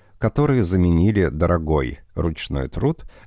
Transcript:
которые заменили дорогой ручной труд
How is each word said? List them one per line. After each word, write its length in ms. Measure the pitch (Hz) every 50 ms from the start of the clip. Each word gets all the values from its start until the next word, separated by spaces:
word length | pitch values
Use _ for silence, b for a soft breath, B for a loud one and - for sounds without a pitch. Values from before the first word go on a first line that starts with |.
| b b b b
которые 480 | - 110 - - 147 147 135 127 104
заменили 640 | 85 92 92 90 87 85 82 87 104 110 101 92 76
дорогой 680 | 64 78 85 85 87 85 80 78 78 73 67 60 - - - _ -
ручной 540 | - 80 85 80 - - - - 69 67 65
труд 380 | - - - 139 165 - - B B B B